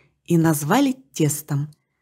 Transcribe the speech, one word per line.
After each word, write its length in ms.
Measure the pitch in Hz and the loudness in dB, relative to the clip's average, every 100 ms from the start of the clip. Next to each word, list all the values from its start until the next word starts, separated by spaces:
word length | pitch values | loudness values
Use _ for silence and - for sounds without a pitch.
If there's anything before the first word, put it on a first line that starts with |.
| _ _ | _ _
и 140 | - 170 | -2 2
назвали 540 | 160 147 147 226 277 254 - | 2 0 0 0 0 -2 -10
тестом. 580 | - 151 - - 143 151 - _ _ | -2 -2 -2 -6 -6 -6 -12 _ _